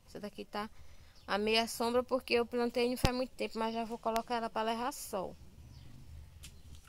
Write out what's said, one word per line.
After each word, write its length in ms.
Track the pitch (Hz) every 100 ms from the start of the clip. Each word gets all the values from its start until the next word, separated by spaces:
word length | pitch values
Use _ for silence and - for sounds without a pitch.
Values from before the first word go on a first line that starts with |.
| -
Essa 140 | -
daqui 240 | 196 -
tá 260 | 202 208 214 - - - - - -
a 120 | 196
meia 280 | 214 220 226
sombra 340 | - 233 240
porque 300 | 240 262 -
eu 120 | 233 233
plantei 440 | 247 240 247 240
não 80 | 247
faz 180 | 262 247
muito 160 | 254
tempo, 260 | - 214 226
mas 160 | 226
já 120 | 226 220
vou 120 | 233
colocar 380 | 226 226 233 240
ela 140 | 226
pra 140 | 220
levar 280 | 220 226 247
sol. 420 | 285 - 202 156 - - - - - - - - - - - - - - -